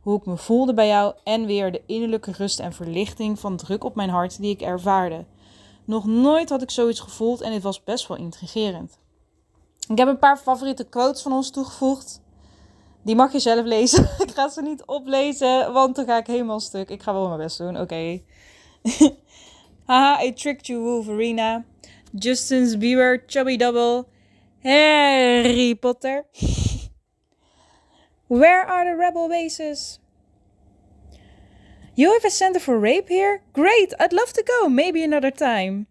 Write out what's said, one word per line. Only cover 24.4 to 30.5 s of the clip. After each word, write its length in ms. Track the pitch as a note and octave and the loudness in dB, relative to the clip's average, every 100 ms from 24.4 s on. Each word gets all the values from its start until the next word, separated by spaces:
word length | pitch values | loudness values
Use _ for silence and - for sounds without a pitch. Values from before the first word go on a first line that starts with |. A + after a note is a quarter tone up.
| _ _ | _ _
Harry 1120 | C4 C#4+ D4+ D4+ C#4+ C4+ B3 A#3+ A#3+ A#3+ B3 A3 | 2 4 6 6 4 4 4 4 4 2 2 2
Potter. 480 | B3 B3 C4 C#4 D4 | -2 -2 -4 -6 -8
<laughs> 1900 | - - - - - - _ _ _ _ _ _ _ _ _ _ _ _ _ _ | -4 -2 0 -2 -4 -12 _ _ _ _ _ _ _ _ _ _ _ _ _ _
Where 340 | A#3+ D#4 F#4 F#4 | 6 6 6 2
are 200 | F#4 F4 | 0 0
the 100 | E4 | 0
rebel 340 | F4 E4+ E4 | 0 0 -2
bases? 680 | E4+ E4 - D4+ D4 - - _ _ _ _ _ | -2 -4 -8 -8 -8 -12 -18 _ _ _ _ _